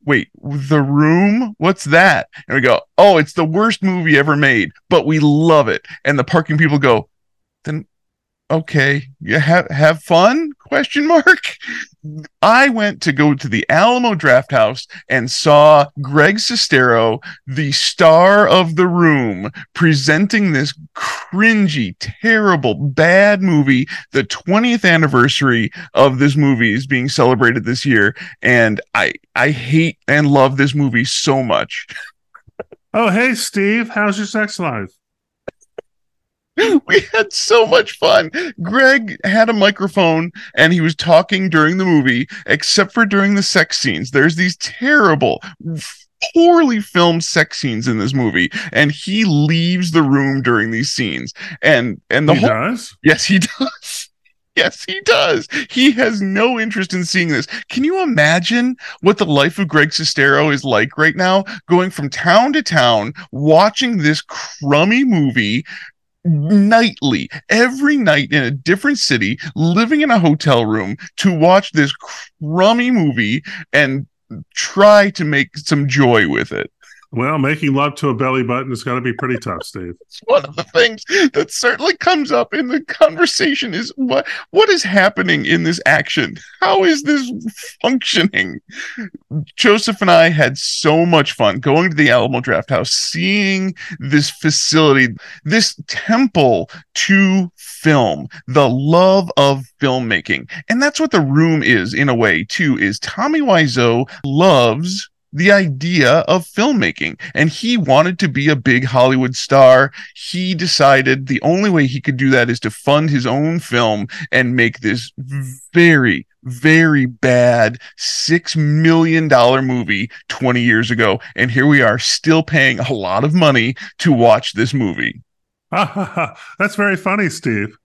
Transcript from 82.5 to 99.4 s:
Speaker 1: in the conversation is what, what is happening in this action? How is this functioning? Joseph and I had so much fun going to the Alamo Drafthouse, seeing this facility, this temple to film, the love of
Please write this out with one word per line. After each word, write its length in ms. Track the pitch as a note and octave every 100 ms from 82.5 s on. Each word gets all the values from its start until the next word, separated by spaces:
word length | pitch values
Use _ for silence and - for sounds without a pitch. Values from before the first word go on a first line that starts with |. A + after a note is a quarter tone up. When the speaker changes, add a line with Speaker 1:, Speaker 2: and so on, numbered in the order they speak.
Speaker 1:
in 140 | C#4+ B3+
the 140 | C#4
conversation 920 | D#4+ - D#4 - F4 - E4 C#4 A#3+
is 180 | E3 A3+ -
what, 320 | B3+ C3 - - -
what 180 | F#4 G#4+
is 140 | F4+
happening 640 | G3+ G3 F#3+ G#3 F#3 D#3 B2
in 180 | E3
this 160 | E3 E3+ -
action? 500 | D3+ D3 - A2 - - -
How 220 | F#4 G4
is 200 | F#4+ D4+
this 280 | D4 D4 B3 A3+ A#3 - - -
functioning? 800 | - C4 - - G3+ F#3+ F#2 - _ - - - G#3 - _ D3+ - -
Joseph 460 | B3 A#3 A3+ G#3
and 100 | G3
I 180 | E3+ E3
had 280 | D#3 C3 C#3
so 480 | - - D#3 D#3+ F3
much 280 | E3 C#3
fun 260 | - A2 F#2+
going 300 | C3+ D3 F3+
to 60 | D3+
the 140 | C#3+
Alamo 320 | B2 A2+ C3+
Drafthouse, 480 | C3 F#2+ - C3+ -
seeing 840 | - - E3 F3+ G3+ G3 F#3+ F#3+ F3+ - D#3+
this 300 | C3+ D3 D3
facility, 840 | - D#3 D3+ - D#3+ D#3 C3+ B2 A2+ - -
this 360 | D3 G#3+ - - D#3+
temple 800 | - - A3+ C4 F3 C3+ G#2 - E3+ _ -
to 560 | - G3 G3 F#3+ F3+ _
film, 720 | - - D#3 D3 A2+ D2+ - - -
the 220 | B2+ C3+
love 640 | B2+ C#3+ E3+ F#3 F#3+ E3+
of 280 | -